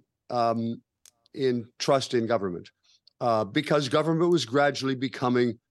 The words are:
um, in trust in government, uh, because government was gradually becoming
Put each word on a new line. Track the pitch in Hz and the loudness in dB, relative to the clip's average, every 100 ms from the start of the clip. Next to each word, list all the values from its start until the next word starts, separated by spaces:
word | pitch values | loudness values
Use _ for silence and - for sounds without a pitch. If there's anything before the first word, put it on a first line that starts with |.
| - _ - | -10 _ -6
um, | 120 117 117 113 117 _ _ _ _ _ | 0 0 0 -2 -6 _ _ _ _ _
in | - 131 123 113 - | -2 0 0 -4 -4
trust | - 139 123 | 0 2 2
in | 123 113 | -2 0
government, | 117 95 85 - _ _ _ _ _ | 0 -2 -6 -12 _ _ _ _ _
uh, | 131 110 101 | 0 0 0
because | 147 147 151 135 | -2 0 0 2
government | 151 156 165 175 | 0 2 2 2
was | 175 117 | 2 2
gradually | 135 143 127 131 131 | 2 2 0 -4 -4
becoming | 131 - 123 123 123 113 _ | -6 -4 0 2 0 -2 _